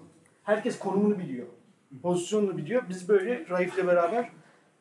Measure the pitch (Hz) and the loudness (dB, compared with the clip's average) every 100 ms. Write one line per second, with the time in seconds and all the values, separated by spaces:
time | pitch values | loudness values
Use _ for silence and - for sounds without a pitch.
0 | - _ _ _ - 214 240 - 196 196 | -14 _ _ _ -2 0 0 -4 -2 2
1 | 208 190 151 123 120 - _ _ _ 131 | 2 2 -4 -8 -10 -18 _ _ _ -6
2 | 175 180 - 214 202 156 151 247 175 185 | -2 -2 0 0 0 -2 -2 -2 -2 -8
3 | - 202 190 247 - 180 180 190 180 175 | 2 4 4 -4 -2 -2 0 0 2 4
4 | 170 226 - - - _ _ _ | 4 0 -4 -10 -20 _ _ _